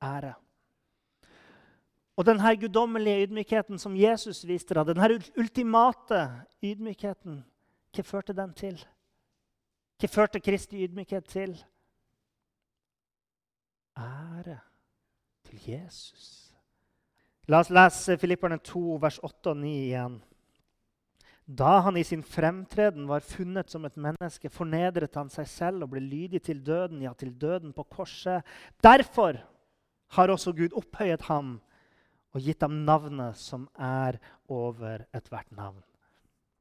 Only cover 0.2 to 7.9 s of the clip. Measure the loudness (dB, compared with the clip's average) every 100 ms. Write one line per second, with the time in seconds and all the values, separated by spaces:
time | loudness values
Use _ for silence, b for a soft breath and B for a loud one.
0.2 | -8 -14 _ _ _ _ _ _ _ _
1.2 | b b b b b b b _ _ 2
2.2 | 4 6 4 2 2 2 2 0 0 2
3.2 | 0 -4 -2 -2 -2 -8 -6 2 4 2
4.2 | -4 -10 -6 -6 -2 -2 0 4 4 2
5.2 | -2 -4 -2 -2 2 6 6 4 -2 0
6.2 | 0 -6 -18 _ -8 -6 -10 -8 -10 -10
7.2 | -12 -14 -16 _ _ _ _